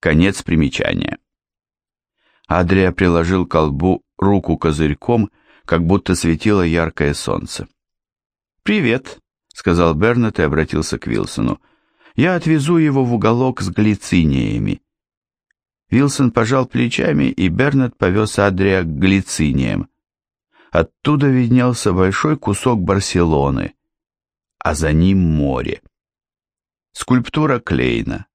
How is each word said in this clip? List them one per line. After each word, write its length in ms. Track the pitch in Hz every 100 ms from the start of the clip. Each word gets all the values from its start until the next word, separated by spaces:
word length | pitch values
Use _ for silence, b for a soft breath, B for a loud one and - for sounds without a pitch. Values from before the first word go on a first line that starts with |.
Конец 420 | 82 78 92 98
примечания. 760 | - 82 71 - - 50 - - _ _ _ _ _ _ _ _ _ _ _ _ _
Адрия 460 | 82 87 95 92
приложил 540 | 87 92 85 82 92 85
к 60 |
колбу 500 | 80 78 71 90 92 _ _
руку 380 | 98 101 - 82
козырьком, 760 | 82 76 78 73 - 120 101 b b b
как 200 | - 85
будто 300 | 82 98 -
светило 480 | 90 87 82 107 104
яркое 520 | 85 85 80 - 73
солнце. 540 | 71 - 50 - - - _ _ _ _ _ _ _ _ _
«Привет», — 560 | - 208 131 123 - - _ _ _
сказал 400 | - - 85 85
Бернет 440 | 78 107 120 113 98
и 40 |
обратился 560 | 80 73 78 76 76 60
к 80 | -
Вилсону. 540 | 55 50 - 58 52 b b b b b
«Я 220 | - 151 180
отвезу 400 | 156 156 143 170
его 280 | 156 135
в 100 | 123
уголок 460 | 120 110 117 131 -
с 80 | 95
глициниями». 1120 | 87 107 101 - 90 78 67 55 53 50 50 _ _ _ _ _ _ _ _ _ _ _
Вилсон 400 | 107 139 - 127
пожал 360 | 117 110 135 127
плечами, 580 | 123 120 - - 151
и 240 | - - 92
Бернет 480 | 85 139 139 127 -
повез 420 | 92 95 107 -
Адрия 440 | 101 92 98 95
к 160 | 85 71
глициниям. 920 | 92 98 92 - 78 67 62 50 50 _ _ _ _ _ _ b b
Оттуда 580 | 82 82 _ - 147 139
виднелся 640 | 127 120 123 123 120 107
большой 440 | 90 92 95 151 151
кусок 440 | - 101 127 117
Барселоны, 960 | 87 98 - 90 85 76 69 67 50 _ _ _ _ _ _ _ _ _
а 160 | -
за 180 | 73 78
ним 260 | 78 90 98
море. 640 | 87 78 71 64 - - _ _ _ _ _ _ _ _ _ _ _
Скульптура 680 | - - 127 117 - 151 127
Клейна. 680 | - 71 62 58 57 - -